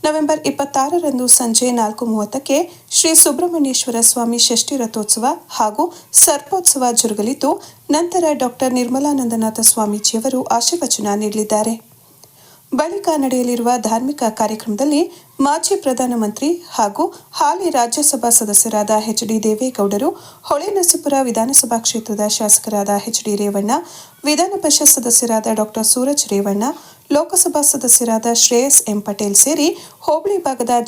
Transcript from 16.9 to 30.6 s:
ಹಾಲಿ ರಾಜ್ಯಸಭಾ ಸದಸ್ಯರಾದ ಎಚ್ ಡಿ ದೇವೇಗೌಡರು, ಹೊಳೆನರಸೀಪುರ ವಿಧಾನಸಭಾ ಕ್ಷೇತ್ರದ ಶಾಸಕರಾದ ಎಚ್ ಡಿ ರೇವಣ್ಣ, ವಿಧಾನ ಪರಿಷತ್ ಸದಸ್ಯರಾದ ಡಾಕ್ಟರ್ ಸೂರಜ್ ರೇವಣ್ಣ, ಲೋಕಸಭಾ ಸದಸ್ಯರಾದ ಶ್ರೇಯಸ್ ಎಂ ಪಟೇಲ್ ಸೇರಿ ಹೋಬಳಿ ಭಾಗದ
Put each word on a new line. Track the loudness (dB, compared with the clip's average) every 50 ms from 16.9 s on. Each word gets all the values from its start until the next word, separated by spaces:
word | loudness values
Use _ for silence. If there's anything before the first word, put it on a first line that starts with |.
| 0 -2 -2 -2 -2 -10 -20 -16
ಹಾಲಿ | -4 0 0 0 2 0 -2 0
ರಾಜ್ಯಸಭಾ | 2 2 0 0 0 0 0 0 0 0 0 2
ಸದಸ್ಯರಾದ | 2 2 0 2 0 0 0 2 0 -2 2 2 2 0 2 0
ಎಚ್ | -4 -4 -2
ಡಿ | -2 -2 0 2
ದೇವೇಗೌಡರು, | 0 0 0 -2 -4 0 0 0 0 0 0 0 -2 -2 -4 -14 -20 -20 -20
ಹೊಳೆನರಸೀಪುರ | -4 -2 -2 -2 0 0 0 0 2 2 0 0 0 0 2 2
ವಿಧಾನಸಭಾ | 2 0 0 0 -2 2 2 0 0 2 -2 -2
ಕ್ಷೇತ್ರದ | -2 -2 -4 -4 -4 -4 -4 -2 0
ಶಾಸಕರಾದ | -2 0 -2 2 2 2 0 0 -2 -2 -2 0 0 0 0 -2
ಎಚ್ | -2 -6 -4 -2
ಡಿ | -2 -2
ರೇವಣ್ಣ, | 0 -2 -2 0 -2 0 0 0 0 -2 -6 -16 -20 -20 -20 -20 -6 -2
ವಿಧಾನ | 0 2 2 2 0 0
ಪರಿಷತ್ | -2 0 2 2 4 4 4
ಸದಸ್ಯರಾದ | 4 4 2 0 0 2 2 2 0 0 0 0 0
ಡಾಕ್ಟರ್ | 0 0 -2 -2 -2 0
ಸೂರಜ್ | 0 0 0 0 0 0 0 0
ರೇವಣ್ಣ, | 0 0 0 0 0 0 0 0 -2 -2 -6 -12 -20 -20 -20 -6 _ 0
ಲೋಕಸಭಾ | 0 0 2 0 0 0 0 0 0
ಸದಸ್ಯರಾದ | 0 0 0 0 0 2 2 2 2 2 0 0 2 0 2
ಶ್ರೇಯಸ್ | 2 2 2 2 2 4 4 2 2 2 0
ಎಂ | -4 -4
ಪಟೇಲ್ | -4 -6 -4 -4 -2 0 2
ಸೇರಿ | 2 2 2 2 2 2 0 0 -2 -12 -20
ಹೋಬಳಿ | -20 -6 0 0 0 0 0 0 -2 0 0
ಭಾಗದ | -2 -2 -2